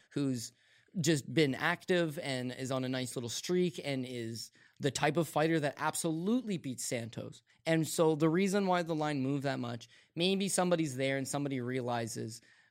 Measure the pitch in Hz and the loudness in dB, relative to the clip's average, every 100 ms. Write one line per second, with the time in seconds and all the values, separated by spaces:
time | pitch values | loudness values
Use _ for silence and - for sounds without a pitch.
0 | _ 147 139 120 117 - _ _ _ 190 | _ -2 -2 -2 -6 -16 _ _ _ -2
1 | 165 151 - 127 147 127 156 175 - 180 | 2 2 2 2 2 2 0 -2 0 2
2 | 165 143 143 127 123 123 127 135 127 131 | 2 -2 -4 -4 -4 -6 -4 -2 -2 -2
3 | 127 135 117 - - 180 180 - 143 135 | -4 -6 -6 -6 0 2 0 -2 -4 -4
4 | 127 123 113 113 - _ _ - 139 - | -4 -6 -6 -8 -12 _ _ -4 -2 2
5 | 147 156 156 151 160 165 147 - 156 - | 2 2 0 2 2 2 0 -2 -4 -2
6 | 170 160 185 247 226 170 139 117 - 127 | -2 -2 0 0 0 -4 -6 -8 -4 -4
7 | 117 120 117 - _ _ - 160 151 - | -6 -8 -10 -12 _ _ 2 2 2 4
8 | 160 151 160 170 196 202 190 180 165 156 | 4 4 4 4 4 4 4 2 2 0
9 | 151 147 131 143 139 131 120 120 - - | 0 0 0 0 0 -2 -4 -6 -12 -20
10 | _ - 180 196 196 - 180 175 156 127 | _ 0 2 2 2 2 4 4 2 0
11 | 135 135 131 143 143 135 120 127 120 120 | 0 0 -2 -2 -2 -2 -2 -2 -2 -2
12 | 117 120 117 113 - _ _ | -2 -4 -8 -10 -18 _ _